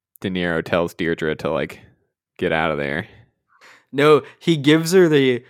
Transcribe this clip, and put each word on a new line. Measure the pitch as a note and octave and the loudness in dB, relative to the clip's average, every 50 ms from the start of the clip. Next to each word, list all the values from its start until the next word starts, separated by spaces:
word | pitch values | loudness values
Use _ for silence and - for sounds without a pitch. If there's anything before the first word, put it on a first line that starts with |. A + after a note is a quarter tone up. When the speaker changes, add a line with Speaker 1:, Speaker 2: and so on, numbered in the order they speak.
| _ _ _ _ | _ _ _ _
Speaker 1:
De | - G2+ | -10 -6
Niro | F#2 F#2 F2 F2 E2 D#2+ D#2+ | -4 -4 -2 -2 -2 -4 -4
tells | - F#2+ F2 F2 E2+ - | -2 -2 -2 -2 -4 -6
Deirdre | - F#2 D#2+ E2+ - E2 D#2 D2+ | -6 -4 -4 -4 -4 -4 -6 -6
to, | - - D2+ | -4 -6 -6
like, | D#2 C#2+ D2+ - - - _ _ _ _ _ _ _ _ _ _ _ - | -4 -4 -6 -8 -10 -18 _ _ _ _ _ _ _ _ _ _ _ -6
get | F2+ F2 | -4 -4
out | E2 D#2+ D#2+ E2 | -2 -2 -2 -2
of | D2+ D2 | -4 -4
there. | C#2+ C#2 C#2+ D#2+ A2+ - - - _ _ _ _ _ _ _ _ _ - - _ _ _ | -6 -6 -6 -8 -10 -12 -16 -20 _ _ _ _ _ _ _ _ _ -20 -20 _ _ _
Speaker 2:
No, | - C3+ D3 D3+ D3+ C3 - - - _ | -4 0 4 4 4 4 2 -2 -20 _
he | - E3+ E3+ D3+ | -2 -2 0 0
gives | C3 D3 D#3 D#3+ E3 E3 F3+ | 2 2 2 2 2 2 4
her | F#3+ F3+ D#3+ | 4 4 6
the, | D3+ C#3+ C3+ C3 B2 A#2 - _ | 4 2 2 2 0 -2 -4 _